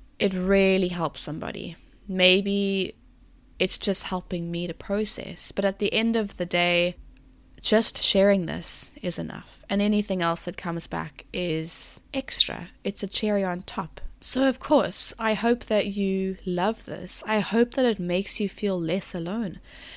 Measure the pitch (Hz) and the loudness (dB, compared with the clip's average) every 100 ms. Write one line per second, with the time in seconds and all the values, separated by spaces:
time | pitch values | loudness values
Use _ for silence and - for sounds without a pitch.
0 | - _ 202 185 185 196 190 190 180 180 | -20 _ -2 0 2 4 6 4 2 0
1 | 160 - - 156 - - - 165 - - | -4 -2 -6 -4 -6 -8 -10 -14 -20 -20
2 | - 185 185 185 202 202 196 196 185 - | -8 4 6 6 4 0 2 0 -2 -6
3 | - - - - - - 185 - - 190 | -20 -20 -20 -20 -20 -2 0 0 0 0
4 | - 185 - 180 170 170 175 165 - 202 | 0 -4 -4 -6 -4 -4 -6 -8 -4 -2
5 | 214 - - 170 - - 196 196 208 214 | -2 -4 -8 -10 -8 0 0 0 0 2
6 | 226 226 208 - 180 175 175 175 175 175 | 2 2 -2 -4 0 2 4 4 2 -2
7 | - - - - - - - 220 220 - | -16 -20 -20 -20 -20 -8 2 4 4 0
8 | - 196 196 196 160 156 175 - - - | 2 6 6 6 2 -4 -4 -6 -6 -8
9 | 185 175 165 - - - - 196 208 208 | -6 -4 -6 -8 -14 -20 -4 0 4 2
10 | 208 185 170 170 - 175 175 170 - 170 | 2 0 0 0 -4 -6 -6 -6 -4 -6
11 | 160 - - 185 180 160 160 - - - | -6 -12 -10 -6 -2 -2 -2 -4 -4 -6
12 | - 269 - - - - 170 - - 196 | -8 -8 -4 2 2 2 -10 -8 -6 -4
13 | 190 - 214 208 190 180 - - 165 - | -4 -4 0 0 0 -4 -6 -6 -8 -8
14 | - - - 254 269 247 - 302 180 185 | -10 -6 -4 2 2 0 4 4 4 -2
15 | - - 226 214 233 240 - 214 196 202 | -4 -2 -2 2 2 0 2 0 0 0
16 | 196 190 190 190 - 175 190 220 - - | 0 0 -2 -4 -4 0 0 -2 -8 -12
17 | 180 - - 214 196 220 240 - 254 208 | -8 -6 -2 0 2 2 2 4 2 2
18 | 175 185 196 - 202 - 202 185 165 185 | 0 -2 0 -2 -2 -2 -2 -2 0 -2
19 | - 180 170 214 220 - - - - | -2 -6 -4 -4 -6 -8 -16 -20 -18